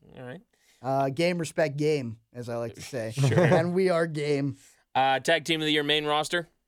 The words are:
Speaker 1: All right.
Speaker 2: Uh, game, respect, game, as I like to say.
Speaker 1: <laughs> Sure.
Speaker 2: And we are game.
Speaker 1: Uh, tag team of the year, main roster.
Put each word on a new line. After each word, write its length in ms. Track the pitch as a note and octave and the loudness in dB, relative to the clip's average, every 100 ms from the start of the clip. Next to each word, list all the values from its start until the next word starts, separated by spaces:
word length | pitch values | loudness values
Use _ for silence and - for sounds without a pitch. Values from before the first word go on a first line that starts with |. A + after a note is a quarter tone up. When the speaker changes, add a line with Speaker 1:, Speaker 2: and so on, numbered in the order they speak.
| - - | -20 -16
Speaker 1:
All 60 | |
right. 160 | B2 E3+ - _ _ _ | -14 -16 -20 _ _ _
Speaker 2:
Uh, 300 | B2+ C3+ C#3 | -2 0 0
game, 300 | C3+ E3+ F3 | 0 0 0
respect, 360 | D3+ F3 D#3 | -4 -2 -2
game, 420 | C#3+ D3 D3 A#2 A2 _ | 0 0 0 -2 -10 _
as 160 | B2 A#2+ | -12 -8
I 60 | A#2 | -6
like 180 | A#2 | -6
to 60 | - | -10
say. 280 | - B2+ A2 | -10 -8 -6
Speaker 1:
<laughs> 60 | C3 | 0
Sure. 260 | C3+ D#3 | 2 4
Speaker 2:
And 300 | F3 F3+ F3 | 4 4 2
we 160 | F3+ F#3 | 2 2
are 160 | E3 | 2
game. 520 | E3+ D3+ D3 C#3 C#3 - - _ _ | 0 -2 -2 0 -2 -6 -16 _ _
Speaker 1:
Uh, 260 | C3 C3+ C3+ | 0 2 2
tag 240 | E3+ E3 | 2 0
team 160 | D3+ D#3+ | 0 0
of 60 | |
the 60 | D3+ | 2
year, 80 | D3+ | 2
main 220 | D3 D3+ | 2 0
roster. 440 | D3+ D3+ D3+ F3 E3 _ | 2 0 0 -4 -4 _